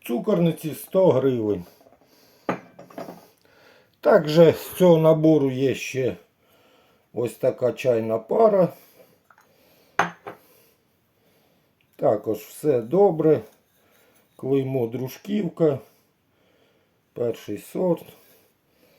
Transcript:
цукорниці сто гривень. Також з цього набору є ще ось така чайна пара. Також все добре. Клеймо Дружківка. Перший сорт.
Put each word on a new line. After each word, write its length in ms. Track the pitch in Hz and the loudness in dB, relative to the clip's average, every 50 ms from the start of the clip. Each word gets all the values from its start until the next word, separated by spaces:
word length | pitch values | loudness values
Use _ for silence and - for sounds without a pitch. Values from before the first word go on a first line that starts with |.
| - | -10
цукорниці 680 | - 240 226 180 214 202 175 170 165 151 - - 151 131 | -8 -6 -6 -2 -2 0 0 2 0 -2 -4 -6 -10 -10
сто 360 | - - - - 185 190 170 | -12 -10 -4 0 2 2 2
гривень. 540 | 120 127 123 135 127 117 110 104 101 90 85 - - _ _ _ _ _ _ _ _ _ _ _ _ _ _ - - - - - _ - - - - - - - - - - _ _ _ _ _ _ _ _ _ _ _ _ _ _ _ | 2 2 2 0 0 -2 -2 -2 -4 -4 -6 -12 -20 _ _ _ _ _ _ _ _ _ _ _ _ _ _ -8 -8 -8 -10 -18 _ -20 -20 -20 -18 -18 -16 -16 -18 -20 -20 _ _ _ _ _ _ _ _ _ _ _ _ _ _ _
Також 320 | - - 226 190 151 151 151 | 2 4 4 4 4 2 4
з 400 | 165 170 156 - - - - - - | 6 6 6 6 2 -2 -10 -2 2
цього 200 | 180 180 165 160 | 4 4 6 6
набору 520 | 160 160 160 156 156 160 156 151 139 135 | 6 4 4 4 4 4 4 4 2 0
є 240 | 127 127 139 131 113 | -2 0 -2 -2 -2
ще 420 | - - - - 131 131 113 90 - - _ _ _ _ _ _ _ _ _ _ _ _ _ _ _ _ _ - | -4 -6 -8 -6 -4 -4 -4 -4 -6 -12 _ _ _ _ _ _ _ _ _ _ _ _ _ _ _ _ _ -8
ось 220 | - 123 117 - | -6 -6 -6 -6
така 380 | - - 127 - - 127 123 110 | -4 -4 -4 -2 -2 -2 -2 -2
чайна 460 | - - 127 117 113 110 110 110 113 | -2 -2 0 0 0 0 -2 -4 -4
пара. 540 | - - - 214 226 214 196 190 175 - - - - _ _ _ - _ _ _ _ _ _ _ _ _ _ _ _ _ _ _ _ _ _ - - 175 - - - - - - _ _ _ _ _ _ _ _ _ _ _ _ _ _ _ _ _ _ _ _ _ _ _ _ _ _ _ _ _ _ _ | -4 -2 0 2 2 4 4 2 2 0 -2 -6 -20 _ _ _ -20 _ _ _ _ _ _ _ _ _ _ _ _ _ _ _ _ _ _ -6 -6 -6 -8 -14 -20 -20 -20 -20 _ _ _ _ _ _ _ _ _ _ _ _ _ _ _ _ _ _ _ _ _ _ _ _ _ _ _ _ _ _ _
Також 420 | - - 139 110 104 - 113 104 - | -4 -2 0 0 -2 -2 -6 -8 -8
все 420 | - - - - - 151 135 120 | -8 -16 -16 -6 -4 -2 -2 -2
добре. 600 | 110 117 151 185 208 196 160 156 151 156 147 117 - - _ _ _ _ _ _ _ _ _ _ _ _ _ _ _ _ _ | -2 -2 0 2 2 2 2 0 2 2 2 0 -2 -6 _ _ _ _ _ _ _ _ _ _ _ _ _ _ _ _ _
Клеймо 500 | - - 131 139 139 131 131 135 131 117 | -12 -6 -2 -2 -2 -2 -2 -4 -4 -4
Дружківка. 920 | 113 117 123 131 127 - - - 202 208 214 185 165 - - 165 151 139 - - _ _ _ _ _ _ _ _ _ _ _ _ _ _ _ _ _ _ _ _ _ _ _ _ _ _ | -4 -6 -8 -10 -12 -14 -14 -10 -8 -6 -6 -6 -6 -4 -2 0 0 0 -2 -8 _ _ _ _ _ _ _ _ _ _ _ _ _ _ _ _ _ _ _ _ _ _ _ _ _ _
Перший 460 | - 120 117 110 - - - 104 92 | -8 -6 -6 -6 -8 -12 -12 -12 -12
сорт. 460 | - - - 185 185 180 165 - - - - _ _ _ _ _ _ _ _ _ _ _ _ _ _ _ _ | -14 -12 -8 -6 -4 -2 -4 -4 -6 -14 -20 _ _ _ _ _ _ _ _ _ _ _ _ _ _ _ _